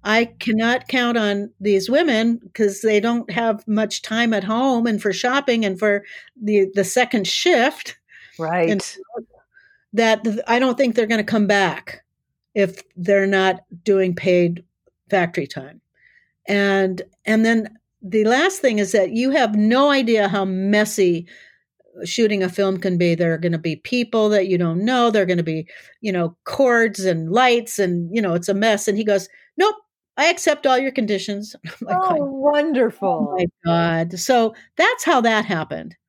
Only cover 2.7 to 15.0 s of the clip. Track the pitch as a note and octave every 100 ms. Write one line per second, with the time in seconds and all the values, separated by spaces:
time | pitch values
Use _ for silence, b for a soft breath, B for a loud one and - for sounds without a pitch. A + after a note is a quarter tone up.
2.7 | G3 A3 G#3 A3+ A#3+ A#3 F3+ A#3 A3 -
3.7 | G#3+ G#3+ - - A3 A#3 G#3+ F#3+ A3+ C4+
4.7 | A#3+ A#3 G#3 G#3+ F#3 B3 C#4 C#4 A#3 G#3
5.7 | F#3 G#3+ G3+ G3+ B B _ G#3+ G#3 F#3+
6.7 | G3 F#3 - A#3+ A#3+ F#3 - F4 D#4 B3+
7.7 | - - - _ B B - D#3+ F3 E3
8.7 | G3+ - F#4 - - A#3 _ _ b b
9.7 | b b G#3 A3+ A3 A3+ G#3+ - A#3 C4
10.7 | A#3+ C4 A3 A3 A3+ G#3 A3+ G3+ G3+ F#3
11.7 | C#3+ - - _ _ _ _ _ G#3+ G3
12.7 | F#3+ - - F3 G3 G3 G3 F#3+ F3+ _
13.7 | E3+ - G3 F#3 F3 G3 F3+ F3 E3+ -
14.7 | _ _ _